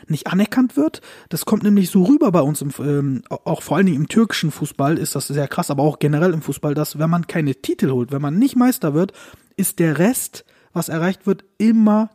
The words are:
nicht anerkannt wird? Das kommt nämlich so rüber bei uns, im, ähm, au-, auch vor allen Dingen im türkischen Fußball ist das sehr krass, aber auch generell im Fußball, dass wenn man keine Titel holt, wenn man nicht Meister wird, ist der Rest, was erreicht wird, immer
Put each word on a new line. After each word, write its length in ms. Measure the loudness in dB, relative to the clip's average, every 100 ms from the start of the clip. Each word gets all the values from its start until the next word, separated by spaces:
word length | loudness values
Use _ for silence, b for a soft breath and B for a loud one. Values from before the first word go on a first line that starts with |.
| B
nicht 200 | -6 -2
anerkannt 500 | -2 0 0 0 0
wird? 240 | -2 -2 B B B
Das 160 | -8 -2
kommt 180 | 0
nämlich 260 | 2 2 4
so 140 | 2
rüber 280 | 4 4 4
bei 80 | 4
uns, 200 | 2 -2
im, 100 | -6 -6
ähm, 440 | -2 -2 -2 -4 -6
au-, 100 | -10
auch 180 | -6 -6
vor 140 | -2 2
allen 100 | 2
Dingen 100 | 2
im 60 | 0
türkischen 440 | 2 2 0 -4
Fußball 460 | -4 -8 -2 -2 0
ist 180 | -4 -6
das 120 | -6
sehr 200 | -4 -4
krass, 200 | -4 -4
aber 140 | 0
auch 160 | 0 2
generell 320 | 0 2 2
im 80 | 0
Fußball, 320 | -4 -6 -4 -2
dass 220 | -4 -2
wenn 120 | -2
man 180 | 0 -2
keine 280 | -2 -2 -4
Titel 360 | -4 -2 0
holt, 200 | 0 -2
wenn 80 | -4
man 160 | -2 0
nicht 160 | 2 2
Meister 360 | 2 2 -2
wird, 180 | 0 -2 B B B B -6
ist 220 | -4 0
der 200 | 0 2
Rest, 460 | 2 0 -6 -14 _ b b
was 160 | -8 -4
erreicht 380 | -2 -2 -2 -2
wird, 160 | -4 -6 -2
immer 520 | 2 4 4 4 0